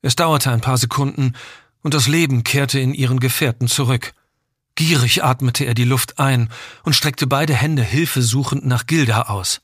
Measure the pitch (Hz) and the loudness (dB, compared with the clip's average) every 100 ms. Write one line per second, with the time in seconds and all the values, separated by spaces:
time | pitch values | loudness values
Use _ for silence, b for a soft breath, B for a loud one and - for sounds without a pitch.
0 | 143 - 165 151 131 117 127 127 117 135 | -2 0 2 2 2 0 0 0 0 -2
1 | 139 143 131 123 B B B B 156 147 | -2 0 -2 -2 B B B B -4 0
2 | 110 160 160 127 113 139 139 135 131 147 | 2 2 2 0 0 0 0 0 -2 0
3 | 131 131 127 - 143 117 123 - 127 127 | 0 0 0 0 -2 0 -2 0 0 0
4 | - _ _ _ _ _ _ - 160 160 | -4 _ _ _ _ _ _ -2 2 2
5 | 123 185 - 127 127 120 135 117 123 131 | 2 2 0 0 0 0 -2 0 2 0
6 | - - 139 127 113 113 B B - 143 | -2 -2 0 2 0 -6 B B -2 0
7 | 151 139 139 139 156 131 143 151 107 117 | 0 -2 -2 0 2 2 2 0 0 0
8 | 165 - 117 123 131 139 135 123 - 160 | 0 0 0 0 -2 -2 0 -2 0 0
9 | 131 110 - 101 92 - | 2 0 0 -4 -4 -6